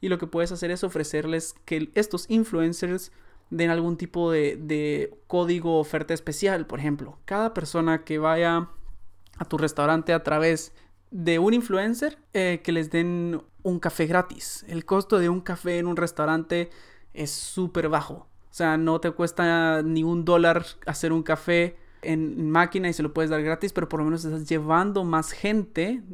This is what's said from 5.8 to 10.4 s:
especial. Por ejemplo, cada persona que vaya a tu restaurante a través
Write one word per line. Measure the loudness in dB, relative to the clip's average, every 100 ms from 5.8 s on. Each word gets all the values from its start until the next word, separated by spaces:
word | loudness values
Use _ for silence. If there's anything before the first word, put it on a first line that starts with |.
| 2 -2 -2
especial. | -4 -4 0 0 0 -2
Por | -4
ejemplo, | -2 -2 -4 -12
cada | -4 0 0
persona | -2 -4 0 2 2
que | 0 0
vaya | 2 4 4 2 -2 -8 -12 -12 -14 -18 -16 -10
a |
tu | -4 0
restaurante | 0 2 2 2 2
a | 0
través | 2 2